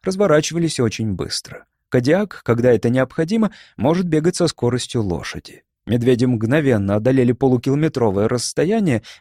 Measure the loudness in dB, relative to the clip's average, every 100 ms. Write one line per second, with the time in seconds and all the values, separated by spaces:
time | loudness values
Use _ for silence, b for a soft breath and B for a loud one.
0 | -6 -2 2 2 2 -2 -4 0 -2 -2
1 | -4 -4 -6 -8 -10 -20 _ _ _ 0
2 | 2 0 0 -6 -2 2 4 2 2 0
3 | -2 -2 -2 0 -2 B B -4 0 0
4 | 0 0 0 0 -2 0 -2 -2 -4 -4
5 | -2 -4 -8 -14 -16 -20 _ _ -4 0
6 | 2 2 2 0 0 0 2 0 0 0
7 | 2 2 2 2 2 2 0 0 0 0
8 | 0 0 0 -2 -4 -2 0 0 0 0
9 | B B